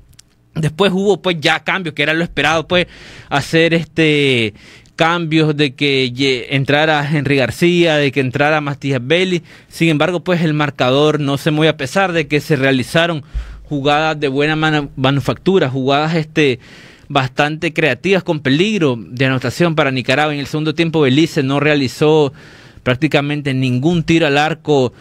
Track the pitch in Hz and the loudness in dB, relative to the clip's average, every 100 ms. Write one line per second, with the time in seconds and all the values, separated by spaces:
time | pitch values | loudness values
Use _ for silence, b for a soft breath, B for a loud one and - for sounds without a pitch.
0 | - - - _ _ 156 156 156 196 185 | -20 -20 -20 _ _ -6 -4 0 0 2
1 | 202 185 185 165 160 160 - 185 165 - | 0 0 -2 -2 0 0 -2 -4 -4 -4
2 | 147 160 170 - 147 160 151 180 170 B | -2 0 -2 -2 0 0 0 -2 -2 B
3 | B B B 139 - 165 165 165 156 - | B B B -4 0 2 2 2 -2 0
4 | 156 147 139 120 110 - B B B - | 2 2 2 0 -2 -6 B B B -2
5 | 165 175 160 160 156 143 147 127 147 135 | 0 0 0 2 2 0 -2 -2 0 0
6 | 127 123 135 123 - 139 139 143 156 151 | -2 0 0 -2 -2 -2 2 2 2 0
7 | 143 156 131 139 120 - 175 175 170 151 | 0 -2 0 0 0 0 2 4 2 2
8 | 143 139 127 135 147 156 143 139 139 131 | 0 0 -2 0 0 0 -2 -6 -4 -4
9 | 127 170 185 175 B B B - 165 147 | 0 0 0 -2 B B B -2 2 2
10 | 160 175 180 170 165 151 147 - 127 135 | 0 -2 -2 0 0 0 -2 -2 0 2
11 | 151 151 139 139 165 151 160 151 - 196 | 2 0 -2 -2 -2 2 0 0 -2 -2
12 | 190 165 143 147 - 135 135 135 117 165 | 0 -2 -2 -2 0 0 2 0 0 0
13 | 170 156 - B B B - 147 139 147 | 0 -2 -6 B B B -8 -4 0 0
14 | 160 156 143 135 151 156 156 151 143 - | 0 -2 -2 0 0 0 0 0 -2 -2
15 | 131 139 123 117 180 190 135 135 131 139 | 0 0 -2 -2 0 2 2 -2 0 0
16 | 156 165 151 160 143 117 B B B B | 0 -2 -2 0 0 0 B B B B
17 | B 139 131 - 147 156 170 160 156 123 | B -2 -2 0 -2 -2 -4 -2 -2 0
18 | 180 190 180 156 135 143 208 208 147 117 | 0 0 0 -2 0 2 2 0 0 -2
19 | 85 123 131 131 123 - 170 160 139 131 | -6 -2 0 0 -2 0 0 2 0 -2
20 | 113 135 151 143 135 151 156 151 165 160 | -2 0 0 -2 -6 -4 -4 -2 0 2
21 | 135 139 165 160 131 143 151 147 127 - | 2 4 2 0 0 0 0 0 -2 0
22 | 151 156 139 B B B B B 123 127 | 2 4 2 B B B B B -2 0
23 | 156 147 143 147 139 131 131 123 156 175 | 0 0 -2 -4 -4 -2 0 0 0 0
24 | 156 165 151 143 156 160 - 143 123 B | 2 2 2 2 0 -2 0 2 0 B